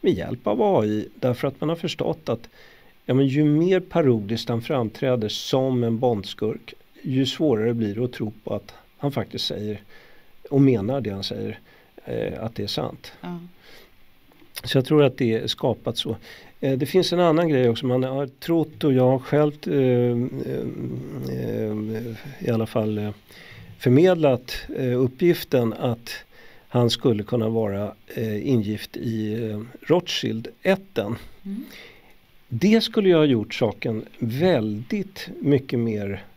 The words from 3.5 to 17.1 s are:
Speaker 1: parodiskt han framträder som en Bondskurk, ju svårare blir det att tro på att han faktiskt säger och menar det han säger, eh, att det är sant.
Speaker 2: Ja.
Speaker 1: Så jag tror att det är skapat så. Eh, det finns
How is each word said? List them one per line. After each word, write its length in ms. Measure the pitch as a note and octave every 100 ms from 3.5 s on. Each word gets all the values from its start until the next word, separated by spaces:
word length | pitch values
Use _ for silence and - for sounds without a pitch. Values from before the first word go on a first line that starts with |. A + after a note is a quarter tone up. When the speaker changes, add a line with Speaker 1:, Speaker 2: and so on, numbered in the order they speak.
| D3 F3 F#3
Speaker 1:
parodiskt 720 | F3+ E3+ D3 A2+ G2 A2+ -
han 120 | A#2
framträder 680 | A#2 C#3+ A2+ - C3+ B2 G#2+
som 540 | - - C#3 C3 B2+
en 160 | A#2 A2+
Bondskurk, 760 | B2 A2 F#2+ - G#2+ A2+ - - - -
ju 240 | - C3 C3+
svårare 480 | - D#3 A2 A2
blir 220 | A#2 G#2+ G#2
det 80 | B2+
att 80 |
tro 180 | - G#2+ -
på 100 | -
att 200 | G#2 - - _ _
han 140 | C#3+
faktiskt 340 | C#3 G2+ - -
säger 360 | - G#2 G2+ - - - - - - -
och 120 | C#3
menar 400 | C#3 A#2+ G2 C#3
det 80 | G#2+
han 140 | G2
säger, 360 | F#2+ G#2 G#2 G#2 - - _ - -
eh, 380 | A#2+ - -
att 120 | A2+ -
det 80 |
är 40 | G2+
sant. 440 | - B2 - - -
Speaker 2:
Ja. 180 | F3+ F3 F3 - - - - - - - _ - - -
Speaker 1:
Så 140 | - C#3
jag 80 | B2+
tror 180 | D3+
att 140 | C#3+ -
det 160 | A#2+
är 140 | A2+ -
skapat 500 | - C3+ A2+ - A2+
så. 180 | - A2 - - - -
Eh, 180 | C#3+ C3
det 80 | C#3
finns 280 | F#3 F3